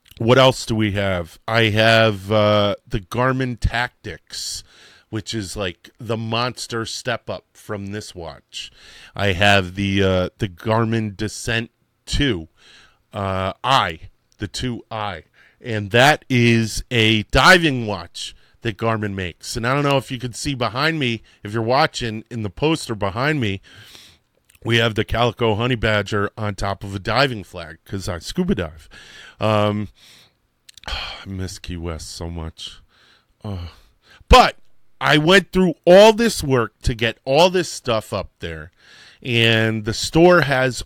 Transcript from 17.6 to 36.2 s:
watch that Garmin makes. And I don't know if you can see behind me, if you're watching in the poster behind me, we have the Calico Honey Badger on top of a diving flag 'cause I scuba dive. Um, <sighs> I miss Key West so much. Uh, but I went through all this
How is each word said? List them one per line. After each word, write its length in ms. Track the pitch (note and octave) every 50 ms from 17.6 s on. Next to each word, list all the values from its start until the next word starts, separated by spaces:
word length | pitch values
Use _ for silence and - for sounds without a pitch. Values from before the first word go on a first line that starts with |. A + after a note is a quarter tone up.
| E3 D#3 C3 B2+ A#2
watch 500 | G#2 G2+ F2 E2+ E2+ - - - - - - _ _ _ _
that 180 | - A#2 G2+ -
Garmin 360 | A2+ A2+ A2 A2 G#2+ G#2 G2
makes. 420 | F#2+ F#2 E2+ D#2 _ - - -
And 100 | A#2+ A2
I 80 | B2 C3+
don't 80 | C#3+
know 160 | C#3+ C#3+ C#3 C3+
if 140 | - -
you 60 | C3 A#2
can 140 | B2+ B2
see 220 | G#2+ - - D3 C#3
behind 460 | A#2+ B2 A2 G2+ C3 D3 D#3+ D#3+ D#3
me, 220 | C3+ A#2+ A2+ G#2+ - _ _ _
if 100 | - G#2
you're 100 | G#2 A2+
watching 600 | A2 A2+ B2+ C#3 D#3 D3+ - - B2+ A2+ G#2+ A2+ - -
in 140 | A#2+ A#2 G#2+
the 60 | G2+
poster 440 | - - D3 D#3 E3 C#3+ - - A#2
behind 460 | G2+ G#2 G2 F2+ A2 C3 D3+ D#3 D3
me, 200 | A#2+ G2+ F#2+ G2 _ - - - - - - - - - - _ _ _ _ _ _ _ _ _ -
we 140 | A2+ A#2 A#2
have 160 | A2+ A#2 G#2+
the 100 | G#2+ G#2
Calico 500 | - - A2+ A#2+ A#2+ G2+ - A#2+ A2+ G#2
Honey 180 | G2+ A#2 B2+ C3
Badger 560 | A2 G#2 A2+ G#2+ G#2 G2+ F#2+ A2 G2+ G2+ - - -
on 160 | A2 G#2 G2
top 280 | - G#2 G2 G2 -
of 120 | - G2 G2
a 40 | G2
diving 460 | F2+ A2+ G#2+ B2 C#3+ C#3 A#2+ G#2 F2+
flag 320 | - - F2+ E2 D#2 E2 - _
'cause 240 | - G2+ G2 F2+ G#2+
I 100 | F2+ D#2+
scuba 360 | - - - - F#3 F3+ G3+
dive. 340 | G2 F2 D#2 D#2 - - - - - - - - - - - - -
Um, 500 | G#2 G#2+ G#2+ G#2 G#2 G#2 G#2 G#2 G#2 G2+ - _ _ - - - _ _ _ _
<sighs> 480 | _ _ _ _ _ _ - - -
I 400 | - - - - - - - -
miss 320 | F#2+ F#2+ F#2 F#2 F2+ - -
Key 180 | - - F2+
West 320 | E2+ E2 E2+ E2 D#2+ - -
so 220 | - - F2 E2+
much. 500 | E2+ E2+ D#2+ D#2+ - - - - - - - _ _ _ _ _ _ _ _ _ _ _ -
Uh, 240 | G#2+ G2+ F#2 E2+ D#2+ - _ _ _ _ _ _ _ - - - -
but 260 | - B3+ G#3+ C#3+ - - - - - - - - - -
I 200 | C3 C3+ D3 D3+
went 340 | D3+ E3 F#3+ G3 F3 -
through 220 | - F#3 F#3 F3 D3+ _ -
all 300 | E3+ F3+ G3 G#3 A3+ G#3+
this 280 | G#3